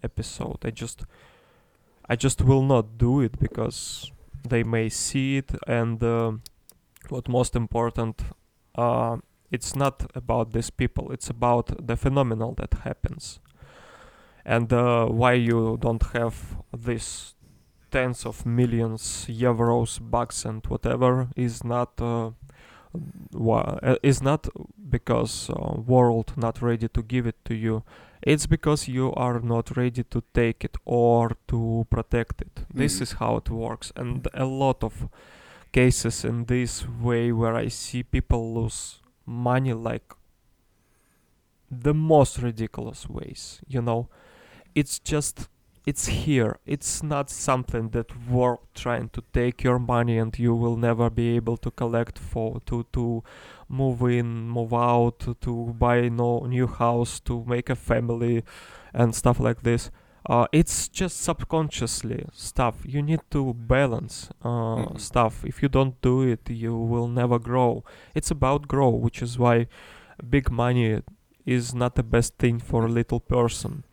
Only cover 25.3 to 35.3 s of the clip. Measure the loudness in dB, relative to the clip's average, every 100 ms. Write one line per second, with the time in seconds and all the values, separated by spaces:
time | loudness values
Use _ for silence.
25.3 | -4 -6 -6 -4 -4 2 4 6 2 -2
26.3 | -4 -4 -2 -2 -2 -2 -4 -2 -2 -2
27.3 | -6 -8 -4 -2 -2 -6 -18 -20 -4 0
28.3 | 2 2 0 2 0 -2 -2 -2 0 -2
29.3 | -2 0 -2 -2 -2 -2 -2 -4 -6 -2
30.3 | 2 2 0 -6 -8 -2 4 6 6 4
31.3 | -2 -4 -2 0 0 0 -2 0 -2 -2
32.3 | -6 -12 -12 -8 0 0 0 -4 -4 -2
33.3 | -2 -2 -6 -6 -8 -12 -8 -6 -4 -4
34.3 | -2 -2 0 0 0 -4 -6 -10 -12 -20